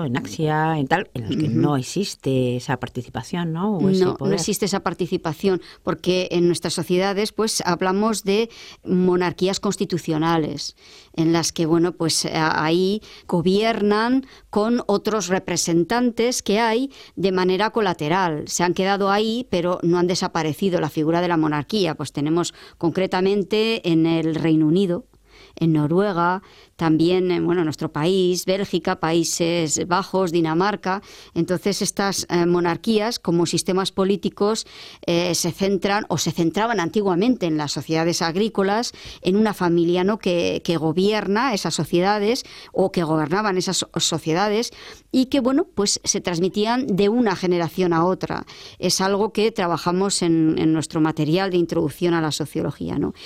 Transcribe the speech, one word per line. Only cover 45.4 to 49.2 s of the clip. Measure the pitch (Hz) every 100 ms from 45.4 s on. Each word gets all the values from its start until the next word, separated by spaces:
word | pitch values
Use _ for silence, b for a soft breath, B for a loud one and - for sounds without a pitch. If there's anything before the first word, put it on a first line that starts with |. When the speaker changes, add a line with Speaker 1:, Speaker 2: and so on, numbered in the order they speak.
Speaker 2:
bueno, | 240 269 381
pues | - 202 -
se | - 196
transmitían | - 170 180 208 214 247 -
de | 190 202
una | 240 226 180
generación | 185 175 165 - 185
a | 165
otra. | 175 185 - - - B B B
Es | 180 -
algo | 190 196